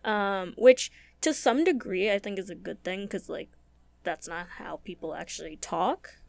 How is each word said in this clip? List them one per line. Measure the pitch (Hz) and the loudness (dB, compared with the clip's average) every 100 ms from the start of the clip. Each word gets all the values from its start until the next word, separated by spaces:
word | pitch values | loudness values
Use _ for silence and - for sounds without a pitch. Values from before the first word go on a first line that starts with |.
um, | 214 214 196 196 180 - | 0 0 0 -2 -4 6
which | 254 254 - - - _ | 8 8 2 -10 -20 _
to | 311 | 0
some | 294 262 247 | 2 4 4
degree | 339 269 202 185 208 | 4 2 -2 -2 0
I | 202 | 0
think | 208 196 | -2 -6
is | 185 | -8
a | |
good | 175 - - | -10 -10 -8
thing, | 175 185 202 | -6 -6 -6
'cause, | 196 - | -8 -6
like, | - - - - _ - _ | -10 -10 -20 -20 _ -20 _
that's | 180 156 - | -6 -6 -8
not | 170 175 - | -8 -10 -12
how | 170 156 | -12 -10
people | - 175 160 | -12 -10 -8
actually | 156 170 - 160 156 | -8 -10 -10 -12 -10
talk | - 165 196 349 - - | -6 0 0 0 -8 -20